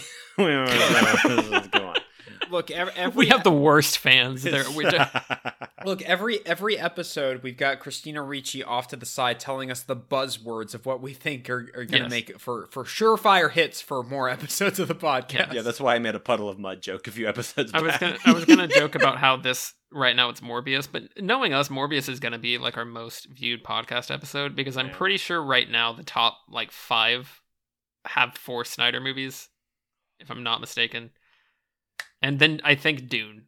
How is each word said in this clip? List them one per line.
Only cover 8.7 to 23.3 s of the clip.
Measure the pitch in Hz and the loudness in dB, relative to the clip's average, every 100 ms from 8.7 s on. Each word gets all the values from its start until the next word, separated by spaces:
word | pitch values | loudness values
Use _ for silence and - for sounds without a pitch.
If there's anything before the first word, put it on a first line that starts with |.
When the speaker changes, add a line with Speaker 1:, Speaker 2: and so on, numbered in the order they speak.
| 120 127 | -4 -4
Speaker 2:
to | 131 | -10
the | 123 | -10
side | - 123 120 | -2 -2 -2
telling | - 135 131 | -4 -6 -6
us | 127 | -8
the | - 127 | -6 -8
buzzwords | - 135 131 110 113 113 110 120 | -2 -2 -2 -6 -8 -8 -8 -10
of | 135 | -8
what | 131 | -8
we | 131 | -10
think | 131 160 135 123 | -10 -8 -8 -6
are, | 123 120 - | -6 -6 -12
are | 120 | -2
gonna | 131 | 0
Speaker 3:
Yes. | - | 0
Speaker 2:
make | 120 113 | -4 -6
it | 98 | -10
for, | - 117 87 | -8 -8 -8
for | - | -12
surefire | 120 - 220 220 220 190 156 | -10 0 2 4 6 6 4
hits | 160 151 - | 2 0 -2
for | - 139 | -6 -6
more | 120 139 127 | -4 -2 -2
<laughs> | 123 | -2
episodes | 147 - 196 196 | -6 -2 0 0
of | 151 | -2
the | 165 | -2
podcast. | 160 131 123 135 185 | 0 0 0 -2 0
Speaker 1:
Yeah, | 120 | -2
that's | 113 117 | -4 0
why | 135 120 | 2 2
I | |
made | 117 107 | 0 -4
a | |
puddle | - 117 104 | 0 0 0
of | 95 | -6
mud | 95 92 | -10 -10
joke | - 95 - | -10 -10 -10
a | |
few | 110 107 | -6 -4
episodes | 113 113 - 117 | -4 -4 -4 0
Speaker 3:
I | 156 | 0
was | 160 | 2
Speaker 1:
back. | 175 | 0
Speaker 3:
gonna, | 180 - - | -2 2 4
I | |
was | 185 165 | 6 8
gonna | 311 170 | 6 6
Speaker 1:
<laughs> | - | 4
Speaker 3:
joke | 147 156 | 4 2
about | 135 127 | 2 4
how | 135 131 | 4 4
this, | 131 127 - - _ | 0 -4 -6 -14 _
right | 151 131 120 | -2 2 2
now | 123 | 0
it's | 117 | -2
Morbius, | 120 120 127 135 139 | -8 -6 -2 -4 -4
but | - 113 - | -10 -12 -8
knowing | 190 254 233 | -2 0 0
us, | 139 143 | 0 -2
Morbius | 135 143 151 135 | -4 -2 -2 -4
is | 127 | -6
gonna | 123 117 | -6 -6
be, | 120 123 | -4 -2
like, | 123 120 | -4 -6
our | 117 | -8
most | 117 117 - | -10 -14 -14
viewed | - | -18